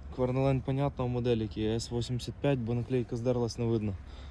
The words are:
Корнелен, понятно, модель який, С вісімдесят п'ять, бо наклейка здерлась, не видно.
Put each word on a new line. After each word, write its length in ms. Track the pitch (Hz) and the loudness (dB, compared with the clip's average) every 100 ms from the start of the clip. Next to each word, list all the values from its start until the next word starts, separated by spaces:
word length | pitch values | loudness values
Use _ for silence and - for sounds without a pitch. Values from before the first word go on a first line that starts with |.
| - - | -12 0
Корнелен, 440 | 127 127 135 131 | 2 4 4 4
понятно, 480 | 135 135 143 131 123 | 2 0 0 0 -2
модель 280 | 123 120 117 | 0 2 2
який, 440 | 107 110 107 113 | 2 0 0 0
С 120 | - | -2
вісімдесят 420 | 120 117 123 - | -4 -2 -4 -6
п'ять, 240 | - 143 139 | -2 0 2
бо 160 | 113 | 0
наклейка 420 | 120 117 127 117 120 | -2 0 0 0 -2
здерлась, 420 | 123 123 117 - | 0 2 0 0
не 60 | |
видно. 300 | 117 117 104 95 - - - | 2 2 0 -4 -10 -14 -14